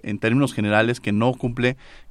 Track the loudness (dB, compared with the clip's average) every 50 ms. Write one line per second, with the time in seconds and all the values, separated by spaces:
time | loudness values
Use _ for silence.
0 | -10 -8 -6 -2 0 2 2 2 2 0 0 -2 0 2 2 2 2 2 0 -4
1 | -4 -2 0 0 0 0 0 -2 -4 -6 -4 0 -2 -2 -2 -4 -10 -20 -20 -20
2 | -12 -6